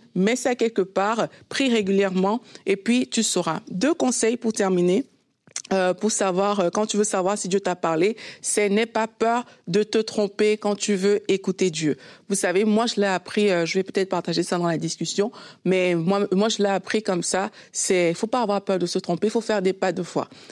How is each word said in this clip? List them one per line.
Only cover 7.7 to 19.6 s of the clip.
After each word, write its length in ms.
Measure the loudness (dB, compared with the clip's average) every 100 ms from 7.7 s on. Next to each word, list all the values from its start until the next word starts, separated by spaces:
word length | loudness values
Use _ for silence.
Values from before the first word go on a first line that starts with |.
| -2
parlé, 420 | -2 2 0 0 -10 -12
c'est 280 | -4 0 2
n'aie 180 | 2 0
pas 180 | -2 -4
peur 400 | -2 0 0 -4 -14 -2
de 160 | 0
te 160 | 0 0
tromper 580 | -2 0 -2 2 2 2
quand 160 | 0
tu 220 | -2 -2 0
veux 260 | 2 0 0
écouter 380 | -2 -2 0 0
Dieu. 260 | 0 -2 -2 -8 -18 -6
Vous 60 |
savez, 320 | -2 0 2 4
moi, 220 | 2 2
je 120 | 0
l'ai 60 | 0
appris, 460 | 0 -2 0 2
euh, 160 | 2 0
je 80 | -2
vais 80 |
peut-être 260 | -2 -2 -2
partager 320 | -2 -2 -2
ça 160 | -2 0
dans 80 | 0
la 140 | -2
discussion, 520 | -4 -6 -6 -2 -2 -4 -20 -6 0
mais 280 | 2 2
moi, 340 | 0 0 0 2
moi, 180 | 2 0
je 140 | 0
l'ai 60 | 0
appris 340 | 0 -2 -4
comme 180 | -2 -2
ça, 300 | -2 -2 -2 -8 -14
c'est, 440 | -6 0 2 2 0
faut 100 | -2
pas 160 | -2
avoir 220 | 0 -2
peur 160 | 0 -2
de 80 | 0
se 100 | -4
tromper, 320 | -4 -2 0
faut 120 | -2
faire 200 | -2 0